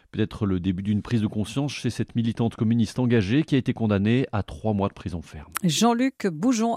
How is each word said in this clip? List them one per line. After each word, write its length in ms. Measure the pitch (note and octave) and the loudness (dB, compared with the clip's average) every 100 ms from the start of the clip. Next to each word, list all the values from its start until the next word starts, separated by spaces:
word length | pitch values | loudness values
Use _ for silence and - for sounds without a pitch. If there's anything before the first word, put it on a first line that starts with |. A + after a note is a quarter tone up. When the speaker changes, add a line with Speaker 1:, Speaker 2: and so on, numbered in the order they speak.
| _ | _
Speaker 1:
Peut-être 360 | - G#2+ - G2+ | -2 -2 0 0
le 140 | F#2 | 2
début 240 | F2+ F2+ | 0 0
d'une 180 | G2 G#2 | 0 -2
prise 200 | - A#2 | 0 0
de 40 | G#2 | 0
conscience 460 | G#2+ G2+ C#3 C#3+ | -2 -4 -4 -4
chez 180 | - B2 | -4 -4
cette 240 | - A2+ | -4 -4
militante 400 | A#2+ A#2 A2 A#2 | -2 -2 0 -2
communiste 460 | - A2+ A#2 A2 - | 0 2 2 2 0
engagée 420 | B2 A#2 F#2 C3+ | 2 4 4 2
qui 140 | D#3 C3+ | 2 2
a 20 | |
été 140 | - | 2
condamnée 560 | - A2 G2+ G2+ B2 C3+ | 0 2 2 4 2 0
à 140 | G#2+ | -2
trois 280 | - D#2 A2 | -6 -4 -2
mois 160 | G2+ G2 | 0 0
de 40 | |
prison 300 | - F#2 F2 | -4 -8 -8
ferme. 260 | - D2+ - - | -10 -16 -12 -2
Speaker 2:
Jean-Luc 640 | F3+ C3+ A#3 A#3 C4 - G3+ | 0 2 2 2 0 -2 -4
Boujon 480 | D3+ A3+ A3+ A#3 | 0 0 2 0